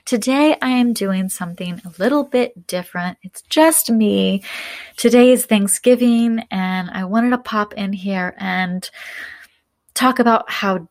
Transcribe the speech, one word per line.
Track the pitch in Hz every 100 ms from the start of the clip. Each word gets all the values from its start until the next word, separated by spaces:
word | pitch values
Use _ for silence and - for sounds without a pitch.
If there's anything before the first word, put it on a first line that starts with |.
Today, | - 240 254 269 302 -
I | 254
am | 254 240
doing | 220 196 190 190
something | - 170 175 180 175
a | 185 165
little | 208 294
bit | 277 247 240 - -
different. | 180 175 175 180 -
It's | 190 -
just | - 311 320 320 -
me. | 226 208 196 190 196 - - - - - -
Today | 233 247 247
is | 247 -
Thanksgiving, | 214 202 - 247 247 247 233 233 226 -
and | 190 185 185 180
I | -
wanted | 185 214 240
to | 247
pop | - 214 208
in | - 196
here | 196 196 190 180 -
and | 190 185 185 185 - - - - - - - _ _ _ _
talk | - 254 254
about | 233 226 -
how | - 202 185 170